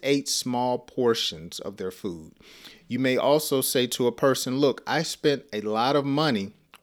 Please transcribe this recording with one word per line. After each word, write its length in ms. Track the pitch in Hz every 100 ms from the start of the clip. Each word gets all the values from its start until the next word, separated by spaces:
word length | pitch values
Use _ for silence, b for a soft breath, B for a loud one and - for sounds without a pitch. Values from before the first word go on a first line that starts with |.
ate 260 | 139 143 139
small 480 | - 127 123 123 123
portions 840 | - - 120 113 - 80 82 -
of 180 | - 101
their 120 | 92
food. 440 | - 101 85 78 - B B B B B
You 120 | 123
may 180 | 131 127
also 420 | 139 151 151 135
say 260 | 127 135 123
to 180 | - 120
a 60 |
person, 480 | 117 139 131 131 131
"Look, 240 | 143 - -
I 160 | 139
spent 440 | 165 - 151 135 -
a 100 | 107
lot 340 | 104 110 123 147
of 100 | 139
money 480 | 139 156 110 98 - _ -